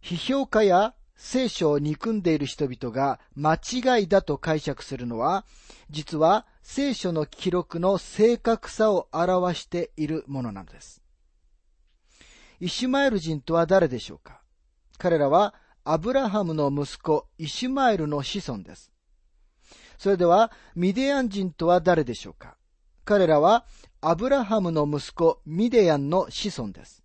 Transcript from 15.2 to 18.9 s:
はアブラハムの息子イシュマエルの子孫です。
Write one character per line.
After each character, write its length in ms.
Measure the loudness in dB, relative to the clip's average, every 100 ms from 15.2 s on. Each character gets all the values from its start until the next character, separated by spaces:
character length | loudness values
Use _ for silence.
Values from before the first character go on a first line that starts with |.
| 4
は 260 | 4 2 _ _ _ -4
ア 120 | -2
ブ 140 | 0
ラ 180 | -2 0
ハ 140 | -2
ム 100 | -2
の 160 | 0 -2
息 300 | -2 -6 -8
子 300 | -2 -2 -2 _
イ 100 | -12
シ 200 | -6 -4
ュ 20 |
マ 240 | 0 2
エ 40 | 2
ル 100 | -2
の 160 | -4
子 200 | -6 -8 -8
孫 160 | -10
で 140 | -12 -20
す。 160 | _